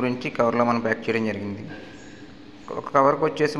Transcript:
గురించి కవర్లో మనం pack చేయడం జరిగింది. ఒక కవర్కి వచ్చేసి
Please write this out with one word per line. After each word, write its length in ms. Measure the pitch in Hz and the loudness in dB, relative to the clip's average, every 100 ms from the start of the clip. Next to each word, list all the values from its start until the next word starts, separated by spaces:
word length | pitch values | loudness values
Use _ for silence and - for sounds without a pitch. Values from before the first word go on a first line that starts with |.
గురించి 280 | 123 123 151 - | 0 0 -4 2
కవర్లో 260 | 117 117 120 | 2 4 4
మనం 100 | 117 113 | 4 2
pack 180 | 110 | 0
చేయడం 220 | - 113 110 | 0 0 0
జరిగింది. 320 | 98 104 101 - - - - - - - - - - - - | -2 -6 -8 -10 -12 -14 -16 -16 -16 -16 -18 -18 -18 -8 -8
ఒక 60 | - 143 | 2 4
కవర్కి 280 | 139 147 156 | 6 4 0
వచ్చేసి 300 | 143 151 | 2 0